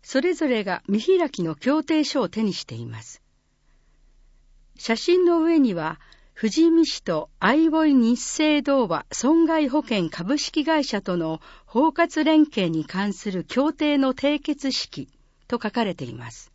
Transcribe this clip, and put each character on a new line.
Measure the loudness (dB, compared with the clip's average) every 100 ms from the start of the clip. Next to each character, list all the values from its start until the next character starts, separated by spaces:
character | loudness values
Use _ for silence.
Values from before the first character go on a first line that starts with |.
そ | -2 0
れ | 0
ぞ | 0 0
れ | 0
が | -2 -6 -2
見 | -2
開 | 2 2 2
き | -2
の | -6 -2
協 | 0 0
定 | 0 0
書 | 0 -2
を | -2
手 | -2
に | -4
し | -4
て | -10 -12
い | -12
ま | -12
す。 | -16 -20 _ _ _ _ _ _ _ _ _ _ _ _ _ _ _ -14
写 | -4
真 | -2 2 4
の | 4 4
上 | 2 4
に | 2
は、 | 0 -6 -8 -18 -20 _ -4
富 | -2
士 | 2 4
見 | 4 2
市 | -2
と | -4 -4 -6 _
相 | 2 4 2
生 | 2 4
日 | 4 4 0
生 | -4 -2 2 2
同 | 2 0 0
和 | -2 -6
損 | -4 2 4 4
害 | 2 0
保 | 0
険 | 0 -2 -2
株 | -6 -4 -4
式 | -2 -4
会 | 0 0
社 | -2 -4
と | -4 -4
の | -4 -6 -12 -20 _
包 | 0 0
括 | 2 0 2
連 | 4 4
携 | 4 2 -2
に | -2
関 | -4 -4 -4
す | -6 -6
る | -8
協 | -4 -2 -2
定 | 0 0 2
の | 0
締 | 0 -2 -2
結 | -4 -6 -4
式 | -6 -8 -12 -14 _ _ _ _
と | -6
書 | -4
か | -4
れ | -4 -6
て |
い | -10
ま | -12 -14
す。 | -18 -20